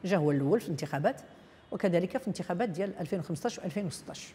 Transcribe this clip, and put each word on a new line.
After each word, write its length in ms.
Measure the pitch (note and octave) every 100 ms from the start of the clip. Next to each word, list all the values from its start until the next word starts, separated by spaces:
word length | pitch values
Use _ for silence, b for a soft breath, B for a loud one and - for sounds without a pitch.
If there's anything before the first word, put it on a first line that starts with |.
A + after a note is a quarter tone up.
جا 120 | F3+ F#3
هو 140 | D3
الأول 300 | C#3+ C#3 G#3+
في 60 | -
الانتخابات، 540 | D#3 D3 C#3+ F3+ C4+ - B B B B
وكذلك 460 | G#3 G3 E3+ F#3 B3+
في 100 | -
انتخابات 400 | F3 - F3 A#3+
ديال 240 | D#3+ G3 -
ألفين 200 | E3+ F#3+
وخمسطاش 380 | C#3+ D#3 A#3+ -
وألفين 280 | F3+ G#3 F#3+
وستاش. 460 | - - - -